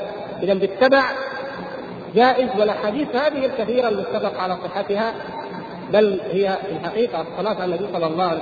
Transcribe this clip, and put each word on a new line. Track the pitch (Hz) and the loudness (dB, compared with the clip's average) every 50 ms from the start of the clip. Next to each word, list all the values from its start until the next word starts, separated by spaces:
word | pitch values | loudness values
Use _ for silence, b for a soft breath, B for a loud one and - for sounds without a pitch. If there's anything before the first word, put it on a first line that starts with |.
| 202 202 - - - - - - 165 | -6 -8 -8 -8 -8 -8 -6 -2 0
إذا | 185 196 | 0 2
بالتبع | 190 196 196 - - 262 262 269 277 262 247 - - - - - - - - - - - - - - - - - - - - - | 2 2 0 2 4 4 6 6 6 4 2 -2 -4 -6 -6 -6 -8 -8 -8 -8 -10 -10 -10 -10 -10 -10 -10 -10 -12 -8 0 4
جائز، | 208 247 262 254 240 262 214 208 208 | 6 6 6 6 4 2 2 2 2
والأحاديث | 208 214 190 - 208 208 214 285 294 - - | 2 2 2 0 -2 -2 -2 -2 -2 0 0
هذه | 247 285 302 294 277 262 | 2 2 2 2 2 0
الكثيرة | 247 - 240 214 196 240 247 240 226 | 0 0 -2 -2 0 2 2 2 2
المتفق | 208 196 185 - - 214 208 190 - - | 2 0 -2 -2 -2 -2 -2 -2 -2 -2
على | 185 185 180 175 180 | -2 -2 -4 -4 -6
صحتها، | 170 - 196 196 - 202 202 226 226 214 - - - - - - - - - - - - - - - 185 | -4 -4 -4 -2 0 0 0 0 -2 -2 -6 -8 -10 -10 -10 -8 -8 -10 -10 -10 -10 -12 -12 -2 2 4
بل | 208 214 202 190 175 - - | 6 6 4 4 0 -2 -2
هي | 175 190 196 190 190 165 - | 0 2 2 2 0 -2 -2
في | 170 | -4
الحقيقة | 165 151 156 170 - 214 240 233 - 165 | -6 -4 -4 -2 0 0 0 0 0 -2
الصلاة | 160 165 175 185 180 220 202 180 | -4 -4 -4 -4 -2 -2 -2 -2
على | 180 | -2
النبي | 180 175 170 202 202 180 | -2 -2 -2 -2 -4 -2
صلى | 170 165 | 0 0
الله | 160 160 175 185 | 0 2 2 2
عليه | 175 165 160 | 2 0 0